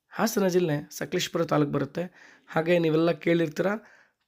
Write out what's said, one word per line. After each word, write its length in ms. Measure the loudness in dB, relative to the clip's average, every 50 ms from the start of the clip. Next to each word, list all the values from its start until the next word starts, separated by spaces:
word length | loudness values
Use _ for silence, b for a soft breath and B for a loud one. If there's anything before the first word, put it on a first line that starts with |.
| _ _
ಹಾಸನ 380 | -4 -2 -2 0 0 0 0 2
ಜಿಲ್ಲೆ 420 | 2 2 2 2 0 -2 -4 -8
ಸಕಲೇಶಪುರ 520 | -10 -12 -10 -6 -4 -4 -4 -2 -2 -2 -2
ತಾಲೂಕು 280 | 0 2 2 2 2
ಬರುತ್ತೆ. 640 | 0 -4 -4 -4 -4 -8 -8 -8 -10 -18 -20 -20 -20 _ _ -4
ಹಾಗೆ 320 | -4 -2 2 2 2 4
ನೀವೆಲ್ಲ 320 | 4 2 2 2 2 2
ಕೇಳಿರ್ತೀರ 540 | 0 0 0 0 2 2 2 -2 -2 -4 -2 -2 -4 -4 b b b b b b b b _